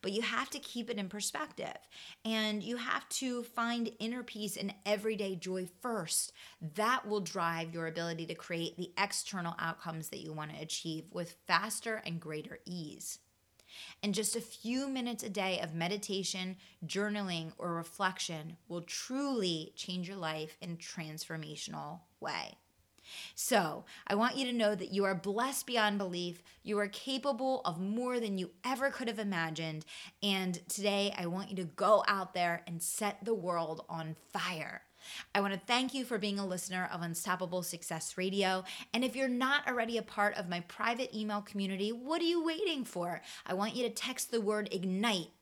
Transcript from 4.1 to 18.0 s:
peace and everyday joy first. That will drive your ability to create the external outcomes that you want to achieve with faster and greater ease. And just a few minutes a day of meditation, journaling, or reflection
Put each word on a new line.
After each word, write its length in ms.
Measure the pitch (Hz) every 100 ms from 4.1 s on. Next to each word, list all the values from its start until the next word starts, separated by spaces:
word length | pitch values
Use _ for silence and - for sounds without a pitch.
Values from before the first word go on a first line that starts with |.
| 247
peace 340 | 240 214 208 -
and 160 | 202 202 202
everyday 500 | 214 220 214 202 185
joy 320 | 185 185 185 -
first. 500 | 254 226 160 - - - - - 160 151
That 320 | 214 247 208
will 140 | 208
drive 520 | 175 196 170 165 165
your 140 | 165 165
ability 400 | 165 170 165 165
to 80 | 170
create 420 | - 170 165 -
the 140 | 180 -
external 560 | 202 - - 190 170 170
outcomes 520 | 165 165 175 160 156
that 120 | -
you 100 | 156
want 200 | 156 151
to 100 | 156
achieve 440 | 160 - 170 156 156
with 260 | 175 170 - -
faster 560 | 175 214 226 233 220 -
and 140 | 165
greater 400 | 156 151 - - -
ease. 500 | 175 156 - - - _ _ _ _ - - - -
And 100 | 208
just 220 | 196 208 233
a 60 |
few 460 | 233 - 226 254 277
minutes 360 | 262 240 240
a 60 | 233
day 300 | 196 190 180
of 140 | 170
meditation, 840 | 160 170 208 208 196 185 190 185 185 - - 170
journaling, 680 | 190 208 208 196 170 160 -
or 160 | 175
reflection 840 | 170 165 -